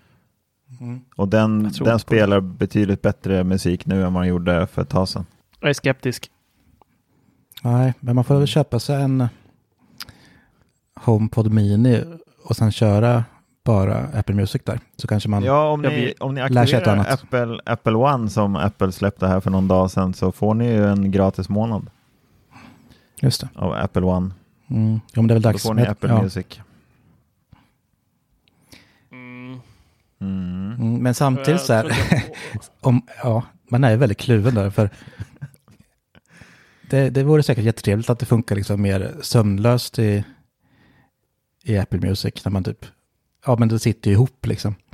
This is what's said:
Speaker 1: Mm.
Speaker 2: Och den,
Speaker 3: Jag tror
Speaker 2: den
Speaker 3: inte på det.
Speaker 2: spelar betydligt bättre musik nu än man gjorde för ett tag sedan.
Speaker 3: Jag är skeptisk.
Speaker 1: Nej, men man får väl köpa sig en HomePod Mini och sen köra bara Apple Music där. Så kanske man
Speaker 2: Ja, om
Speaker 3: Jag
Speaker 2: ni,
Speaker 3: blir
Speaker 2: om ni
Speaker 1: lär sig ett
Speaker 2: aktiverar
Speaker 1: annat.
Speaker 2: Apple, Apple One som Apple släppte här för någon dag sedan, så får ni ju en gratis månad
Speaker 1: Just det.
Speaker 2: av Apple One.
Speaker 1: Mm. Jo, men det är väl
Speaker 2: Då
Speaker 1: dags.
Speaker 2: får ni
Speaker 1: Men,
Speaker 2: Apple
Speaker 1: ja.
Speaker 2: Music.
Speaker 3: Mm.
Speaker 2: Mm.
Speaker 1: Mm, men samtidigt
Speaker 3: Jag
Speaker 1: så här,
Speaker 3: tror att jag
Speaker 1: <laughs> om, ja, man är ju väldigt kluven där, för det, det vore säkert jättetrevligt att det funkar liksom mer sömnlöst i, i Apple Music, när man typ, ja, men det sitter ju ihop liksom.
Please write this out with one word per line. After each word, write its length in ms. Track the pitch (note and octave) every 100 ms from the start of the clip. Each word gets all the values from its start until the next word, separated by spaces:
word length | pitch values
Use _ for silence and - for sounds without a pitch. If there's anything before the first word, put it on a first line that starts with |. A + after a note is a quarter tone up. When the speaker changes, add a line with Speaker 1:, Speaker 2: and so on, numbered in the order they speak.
| _ _ _ _ _ _ _ B2
Speaker 1:
Mm. 200 | A#2+ B2 - -
Speaker 2:
Och 120 | G2+
den, 360 | A2 A2 G#2+
Speaker 3:
Jag 100 | G#2+
tror 120 | - A2+
Speaker 2:
den 80 | A#2
Speaker 3:
inte 100 | -
på 80 |
det. 60 | A2+
Speaker 2:
spelar 200 | G2+ G2+
betydligt 640 | F#2 - F#2+ G#2+ G2+ F#2+
bättre 420 | G2+ - F#2+ F#2
musik 420 | F2+ F#2+ F2 F2+ -
nu 180 | F#2+
än 100 | F2+
man 140 | F2+ F2+
gjorde 400 | F2+ F2 E2+ F#2
för 140 | -
ett 80 | F#2
tag 180 | F#2 F#3
sedan. 160 | - F2+ _ _ -
Speaker 3:
Jag 100 | D3
är 40 |
skeptisk. 580 | C#3 C#3 B2+ B2+ - - _ _ _ _ _ _ _ _ _ _ _ _ -
Speaker 1:
Nej, 300 | A#2+ B2 C3 -
men 160 | A#2+ B2
man 80 |
får 140 | B2 C#3
väl 80 | C#3+
köpa 320 | D#3 - A#2
sig 220 | - C#3
en 260 | C3+ C3 A#2+ - _ _ _ _ _ - - - _ _ _ _ _ _ _ -
HomePod 560 | - G#2+ A2 A#2 A2
Mini 520 | G#2+ G2+ G#2 B2+ A2+ E3 - - _
och 120 | - G#2+
sen 160 | A2
köra 520 | - G#2+ G2+ A#2+ A#2+ A#2 _ _ _
bara 340 | - G2+ G2 A2+
Apple 380 | C3 G#2+ G2+ G2+
Music 260 | G2 - -
där. 140 | - _ -
Så 100 | -
kanske 220 | G#2 G#2+
man 140 | G2+
Speaker 2:
Ja, 260 | B2+ C#3+ D3+
om 140 | D3+
Speaker 3:
Jag 100 | C3
Speaker 2:
ni, 40 | B2
Speaker 3:
blir 220 | B2 -
Speaker 2:
om 120 | C3+ C#3
ni 60 | C3
Speaker 1:
lär 0 |
sig 100 | B2
ett 260 | A#2 A#2+ A2
Speaker 2:
aktiverar 60 |
Speaker 1:
annat. 300 | G2+ G2 C3+
Speaker 2:
Apple, 360 | - B2 A#2 A#2 -
Apple 280 | A#2 A#2
One 360 | A2 C#3 C3 G#2+
som 260 | G#2+ G2+ F2
Apple 360 | G2+ - F#2+
släppte 360 | - G2+ - F#2
här 120 | F#2
för 100 | F#2+
någon 160 | F#2+ F#2+
dag 240 | F#2 F#2
sedan, 220 | G2 F#2
så 180 | F#2 F#2+
får 220 | - G#2
ni 120 | A2 A#2+
ju 200 | G#2+ G2+
en 240 | G2+ G2
gratis 380 | G2 F#2+ - F#2
månad 400 | G2+ A2+ G#2 - _ _ _ _ _ _ - - _ _ _ _ -
Speaker 1:
Just 200 | C3 -
det. 80 | C3 -
Speaker 2:
av 180 | F#2
Apple 280 | A1 - -
One. 300 | F#2 F2+ F#2 - _ _ -
Speaker 1:
Mm. 320 | A#2 A2 A2 -
Jo, 80 | A2+
men 60 | A2+
det 40 |
är 40 | A2+
väl 60 |
Speaker 2:
Då 80 | A2
Speaker 1:
dags. 140 | -
Speaker 2:
får 100 | A2
ni 80 | A2+
Speaker 1:
Men, 100 | G#2+
Speaker 2:
Apple 180 | G#2 G2
Speaker 1:
ja. 120 | A2+
Speaker 2:
Music. 240 | G2 F#2 - - - _ _ _ _ _ _ _ _ _ _ _ _ _ _ _ _ _ _ _ _ - _ _ _
Speaker 3:
Mm. 480 | B2+ B2 B2 B2+ B2+ - _ _ _ _ -
Speaker 2:
Mm. 520 | F#2+ F#2+ F2+ F2+ G2 A#2+
Speaker 1:
Mm, 240 | A2+ A#2+
men 100 | B2
samtidigt 340 | A#2+ C#3 B2+ D3
Speaker 3:
Jag 120 | D#3
Speaker 1:
så 120 | -
här, 80 | A2
Speaker 3:
tror 80 | A2
att 200 | C#3 -
jag 100 | A2+ - - - A2 - _
Speaker 1:
<laughs> 0 |
om, 200 | C3+ B2 - -
ja, 200 | B2+ A2+ - _ -
man 140 | A#2+
är 80 | C3+
ju 60 | G#2+
väldigt 200 | C3 G#2
kluven 380 | - A2+ A2+ A2+
där, 140 | G2
för 200 | A2+ G#2 - - - - - C#3 _ _ _ _ _ _ _ _ - - _ _ _ -
det, 200 | C#3 C3
det 140 | C3
vore 200 | C#3 D#3
säkert 200 | C#3+ A#2+
jättetrevligt 460 | A2 - G#2 G#2 A#2
att 100 | A#2+
det 60 | -
funkar 300 | A2+ - G2+
liksom 260 | F#2+ G#2
mer 320 | G2 F#2+ - -
sömnlöst 800 | - A#2+ G#2 G2 G#2+ A#2+ - -
i, 240 | G#2+ G#2 - - _ _ _ _ _ _ _ _ _ _ _ _
i 140 | - G2+
Apple 220 | - F#2
Music, 460 | F#2+ F#2+ - - G2+
när 60 |
man 120 | G2
typ, 220 | G#2 - - _ _ _ _ _ -
ja, 100 | A#2
men 80 | A2
det 120 | A2+
sitter 300 | A#2 - G#2
ju 60 | G2+
ihop 300 | C3 - A2+
liksom. 300 | G#2+ G#2 G2+ _